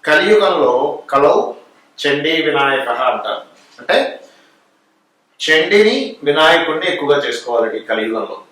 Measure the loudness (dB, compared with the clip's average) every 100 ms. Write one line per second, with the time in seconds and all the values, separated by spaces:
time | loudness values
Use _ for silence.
0 | 2 2 4 4 4 2 0 0 -2 -6
1 | -2 2 4 2 -2 -10 -20 _ _ -6
2 | -2 -2 -2 -2 0 0 0 0 -2 -2
3 | -2 -2 -6 -8 -12 _ _ -20 -2 -2
4 | -2 -8 -20 _ _ _ _ _ _ _
5 | _ _ _ _ 0 2 4 4 4 2
6 | -4 -6 -2 2 4 4 0 -4 -4 -4
7 | 0 0 0 -8 -4 -2 -2 -4 -6 -4
8 | -4 -6 -8 -12 -18